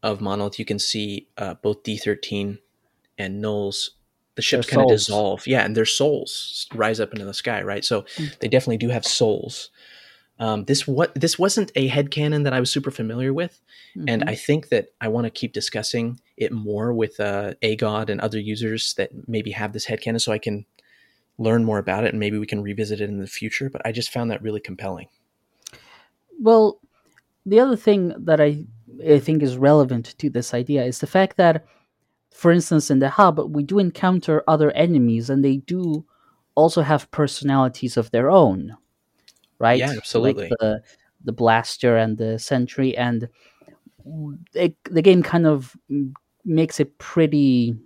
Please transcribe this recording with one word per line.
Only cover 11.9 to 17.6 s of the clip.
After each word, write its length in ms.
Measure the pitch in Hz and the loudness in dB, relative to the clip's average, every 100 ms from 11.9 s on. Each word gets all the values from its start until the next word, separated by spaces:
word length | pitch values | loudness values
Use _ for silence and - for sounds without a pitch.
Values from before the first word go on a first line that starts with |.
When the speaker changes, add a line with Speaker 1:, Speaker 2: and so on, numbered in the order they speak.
| 127 143 147 151 151 | 0 -2 -2 -2 0
Speaker 1:
that 80 | 143 | 0
I 80 | 127 | 0
was 100 | 127 | -2
super 200 | - 139 | -2 -4
familiar 400 | - 113 117 131 | -6 -6 -4 -2
with, 280 | 139 175 _ _ - - 196 147 | -2 -6 _ _ -20 -20 -10 -4
and 160 | 113 | -2
Speaker 2:
Mm-hmm. 60 | 98 | -2
Speaker 1:
I 60 | 113 | -6
think 320 | - 151 143 | -2 -2 0
that 200 | 117 - _ | -2 -2 _
I 80 | 113 | -4
wanna 220 | 113 117 | -2 -4
keep 220 | - 120 | -6 -10
discussing 680 | 110 - - 107 123 117 123 _ - | -8 -6 -6 -6 -4 -6 -8 _ -6
it 160 | 110 | -6
more 400 | 113 107 104 117 | -4 -6 -4 -2
with, 260 | 117 107 - | -2 -2 -2
uh, 360 | 104 101 101 - | -4 -4 -6 -6